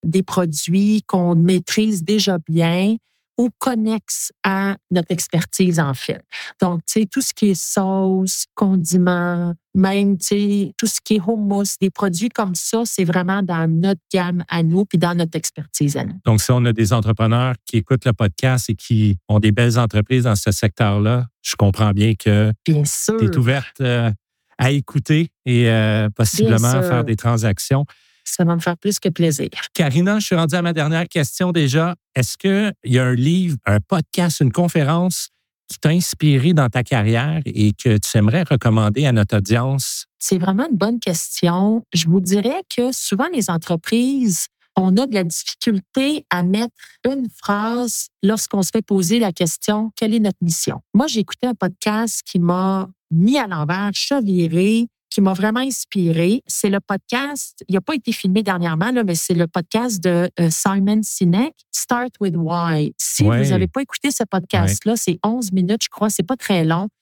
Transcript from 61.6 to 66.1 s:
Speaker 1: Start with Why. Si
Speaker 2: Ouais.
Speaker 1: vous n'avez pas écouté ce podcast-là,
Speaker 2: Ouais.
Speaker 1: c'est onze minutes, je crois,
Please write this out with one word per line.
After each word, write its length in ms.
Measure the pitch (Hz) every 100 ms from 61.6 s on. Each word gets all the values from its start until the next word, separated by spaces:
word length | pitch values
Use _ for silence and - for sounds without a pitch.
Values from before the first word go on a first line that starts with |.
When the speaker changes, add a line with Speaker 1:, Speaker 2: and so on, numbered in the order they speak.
| _
Speaker 1:
Start 400 | - - 240 247 _
with 160 | 202 165
Why. 580 | 160 175 170 156 151 -
Si 280 | - -
Speaker 2:
Ouais. 180 | 104 120
Speaker 1:
vous 80 | 135
n'avez 160 | - -
pas 160 | -
écouté 300 | 277 - 285
ce 100 | -
podcast-là, 720 | 214 190 180 190 175 196 208
Speaker 2:
Ouais. 40 | 226
Speaker 1:
c'est 220 | - 175
onze 260 | 208 240 220
minutes, 320 | 190 180 226
je 60 | -
crois, 220 | - 214